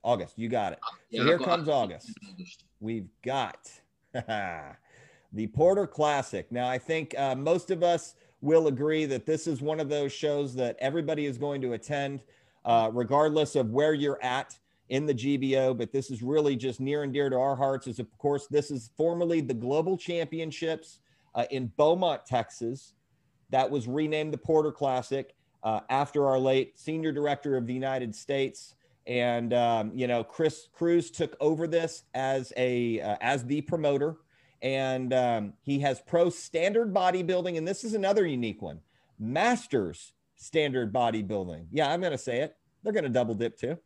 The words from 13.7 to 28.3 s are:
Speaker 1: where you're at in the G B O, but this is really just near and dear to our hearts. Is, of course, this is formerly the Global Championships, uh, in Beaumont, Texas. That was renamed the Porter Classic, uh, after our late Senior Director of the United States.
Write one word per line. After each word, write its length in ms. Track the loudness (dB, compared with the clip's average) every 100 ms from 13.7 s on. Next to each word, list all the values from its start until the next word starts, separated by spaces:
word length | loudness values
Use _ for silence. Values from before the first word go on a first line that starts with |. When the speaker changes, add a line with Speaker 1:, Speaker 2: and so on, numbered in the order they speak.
Speaker 1:
where 240 | 4 4
you're 280 | 4 0 -2
at 360 | -2 -2 -4 -14 _ _ _
in 160 | -2 0
the 80 |
G 240 | 0 2 0
B 180 | 2 4
O, 160 | 4
but 180 | 2 -2
this 200 | -4 -4
is 120 | -6
really 320 | 0 2 2
just 240 | 2 -2 -4
near 240 | -2 -2
and 100 | -2
dear 180 | 0 2
to 60 | 2
our 200 | 2 2
hearts. 300 | 0 0 -4
Is, 120 | -8
of 180 | -10 _
course, 280 | 0 0 0
this 240 | 0 0
is 200 | -8 -10 0
formerly 420 | 0 2 0 0
the 140 | 0
Global 420 | -4 0 0 0 -2
Championships, 1040 | -4 -4 -4 -6 -8 -6 -4 -4 -8 -20 _ _ _
uh, 120 | -4 -4
in 220 | -4 -6 2
Beaumont, 480 | 4 4 2 -2 -2
Texas. 680 | -2 -2 -6 -6 -6 -14 _ _ _ _ _ _
That 200 | 0 2
was 180 | -2 -2
renamed 440 | -2 0 -2 -2
the 60 | -6
Porter 320 | 2 2 2
Classic, 640 | 0 0 0 -2 -4 -4 _ _ _
uh, 180 | -2 -2 0
after 380 | 0 0 2 4
our 120 | 4
late 400 | 4 2 0 _
Senior 340 | -6 -4 -2
Director 440 | 0 -2 -2 0 -2
of 100 | 0
the 80 |
United 400 | -4 -2 -2 -4
States. 600 | -8 -4